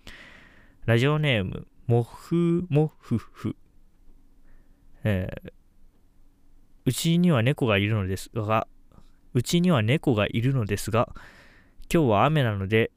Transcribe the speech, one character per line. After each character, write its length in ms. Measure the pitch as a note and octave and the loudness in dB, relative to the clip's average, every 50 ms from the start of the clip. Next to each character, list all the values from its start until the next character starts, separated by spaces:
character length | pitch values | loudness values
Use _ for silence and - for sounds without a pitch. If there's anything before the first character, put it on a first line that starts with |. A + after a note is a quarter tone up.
| _ | _
う。 20 | - - - - - - - - - - - - - - _ - | -20 -20 -20 -20 -20 -20 -20 -20 -20 -20 -20 -20 -20 -20 _ -2
ラ 100 | A2+ A#2 | 0 0
ジ 100 | A#2 B2+ | 2 2
オ 120 | C#3+ D3+ D#3 | 0 0 0
ネ 220 | D3+ D3 B2+ G#2 | 0 0 0 0
ー 40 | F#2 | -2
ム、 220 | - - - - - _ - - | -4 -8 -10 -14 -16 _ -12 -2
も 160 | - A#2 A#2+ | 0 2 2
ふ 640 | A#2 - - - - - E3+ E3+ F3 E3+ E3+ F3 F3+ F3+ | 0 -2 -8 -20 -8 -2 0 0 2 2 0 -2 -2 0
も 220 | C#3 D3+ D#3 D#3 - | 0 0 0 0 -4
ふ 220 | _ - - A#2+ G#2+ | _ -8 -6 -6 -6
ふ。 360 | - - - - - G#2+ - - - _ _ - - _ _ _ _ - - - - _ _ - - - - - - - - _ _ - - - - | -6 -8 -18 -10 -10 -10 -10 -10 -16 _ _ -20 -20 _ _ _ _ -20 -20 -20 -20 _ _ -20 -20 -20 -20 -20 -20 -20 -20 _ _ -20 -20 -4 -2
え 260 | A2+ G2+ F#2 - - - - - | -2 -2 0 -4 -6 -10 -12 -16
ー、 60 | - - - _ _ _ - - - _ _ _ _ _ - - - _ _ _ - - - - _ - - _ | -18 -20 -20 _ _ _ -20 -20 -20 _ _ _ _ _ -20 -20 -20 _ _ _ -20 -20 -20 -20 _ -20 -6 _
「う 60 | C3+ | -4
ち 280 | B2 - - E3 E3 E3+ | -4 -2 0 0 2 4
に 100 | F3+ F3+ | 4 4
は 140 | D#3+ A#2+ A2 | 4 4 2
猫 240 | B2+ D3 - C#3+ | 0 0 0 0
が 100 | A2+ G#2 | 2 2
い 80 | G2 G2+ | 2 2
る 80 | G#2 A2+ | 0 0
の 140 | G#2+ F#2+ | -2 -2
で 100 | F#2 F#2+ | -4 -6
す 140 | F2+ - - - | -8 -8 -8 -8
が、 340 | A#2 G#2+ G#2 A2 A2 - - - - - - - - - - - _ _ - - | -6 -4 -2 -2 -2 -2 -6 -12 -20 -20 -20 -20 -20 -20 -20 -20 _ _ -4 -4
う 80 | B2 A#2 | -4 -2
ち 180 | - - F3 | 0 0 0
に 80 | F3 F#3 | 2 2
は 140 | E3+ B2 G#2 | 2 2 2
猫 320 | G#2+ C3+ D#3+ - D#3 B2 | 0 0 0 0 0 0
が 100 | G#2 G2+ | 0 0
い 160 | - - - | 0 -2 -2
る 140 | A#2 C3+ C#3 | -2 0 -2
の 100 | C3 G#2+ | -2 -2
で 100 | G2 G#2 | -2 -4
す 140 | G2 - - | -4 -4 -2
が、 240 | G2 A2 - - - - - - - - - - - - - _ _ - - - - | 0 0 0 -2 -6 -16 -20 -20 -20 -20 -20 -20 -20 -20 -20 _ _ -20 -6 -2 0
今 120 | E3 D#3 | 2 4
日 40 | A#2+ | 4
は 160 | G#2 G2 A#2 | 4 4 4
雨 160 | C#3+ D#3 D#3 | 2 2 2
な 140 | C3 A2+ G#2 | 0 0 -2
の 120 | G2 F#2+ | -4 -2
で 240 | F#2+ A2 A2 A#2 - - | 0 2 2 2 0 -4